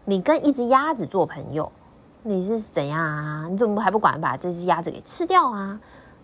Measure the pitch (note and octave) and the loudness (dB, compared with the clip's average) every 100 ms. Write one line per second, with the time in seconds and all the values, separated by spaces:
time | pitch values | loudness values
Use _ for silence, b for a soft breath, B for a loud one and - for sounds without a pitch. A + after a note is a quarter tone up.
0 | - G3 A3+ D#4 C#4+ C4+ A#3+ C4 D4+ C4 | -2 0 2 2 2 2 4 4 4 -2
1 | D#3 F#3+ D3+ D3 A#2 D3 - - - - | -2 0 0 -2 -8 -6 -6 -10 -20 -20
2 | - - A3 F#3+ F#3 A3+ G#3+ E3+ C#3+ D#3 | -20 -12 -4 -2 0 -4 -2 -4 -2 -2
3 | D#3+ D3+ D3+ D3+ D#3+ G3 A#3 G#3 G3 G#3+ | -2 -4 -6 -6 -4 0 0 2 2 4
4 | F#3 D3+ D#3 B2+ F3+ E3+ F3+ E3 E3+ - | 2 2 -2 -2 -4 -2 0 0 0 -8
5 | - - F4 F#4 D4+ G#3 G3 G#3+ B B | -8 -4 2 4 4 0 -8 -10 B B
6 | B B | B B